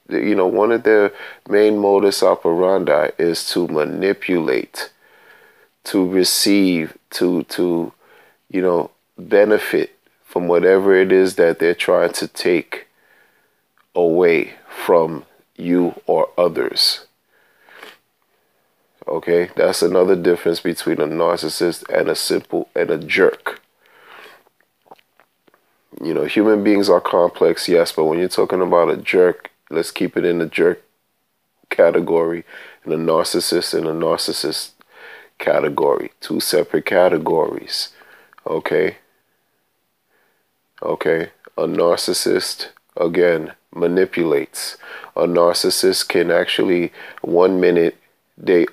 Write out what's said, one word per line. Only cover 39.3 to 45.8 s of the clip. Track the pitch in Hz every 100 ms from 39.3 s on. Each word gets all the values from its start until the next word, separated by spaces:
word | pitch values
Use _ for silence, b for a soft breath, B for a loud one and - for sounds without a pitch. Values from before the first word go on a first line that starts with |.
| _ _ _ _ _ _ _ _ _ _ _ _ _ _ _
Okay, | 80 80 - 82 82 _ - -
a |
narcissist, | 82 82 87 90 - 90 - 95 - - - _ _ -
again, | 85 87 87 82 82 - _
manipulates. | 85 85 90 92 - 82 71 - - - - B B B -
A |
narcissist | 87 87 87 87 92 -